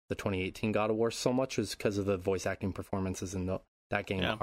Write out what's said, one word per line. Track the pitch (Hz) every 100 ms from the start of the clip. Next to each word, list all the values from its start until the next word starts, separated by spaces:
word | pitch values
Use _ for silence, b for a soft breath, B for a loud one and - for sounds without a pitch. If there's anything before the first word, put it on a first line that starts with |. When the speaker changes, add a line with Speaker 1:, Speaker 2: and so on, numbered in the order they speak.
| -
Speaker 1:
the |
twenty | - 107 92
eighteen | 92 - 110
God | 104 110
of | 110
War, | 117
so | - 131
much, | 127 131 -
is | 104
'cause | - 117 101
of | 98
the | 98
voice | 95 92 95
acting | 95 98
performances | 90 - 98 95 92 92
in | 95 90
the, | 95 - _ -
that | 104 98
game | 95
Speaker 2:
Yeah. | 92 110